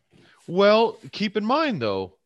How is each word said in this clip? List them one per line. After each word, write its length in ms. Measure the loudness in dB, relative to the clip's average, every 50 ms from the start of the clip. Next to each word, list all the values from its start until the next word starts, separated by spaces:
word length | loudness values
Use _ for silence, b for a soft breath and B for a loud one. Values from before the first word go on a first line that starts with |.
| _ _ _ b b b b b b -6
Well, 520 | 0 2 4 4 4 4 2 0 -2 -6 -14 -14
keep 240 | -8 -4 -4 -4 -2 -2
in 60 | -2
mind, 380 | 0 0 0 0 -2 -2 -2
though, 320 | -4 -4 -4 -4 -6 -8 -10 _ _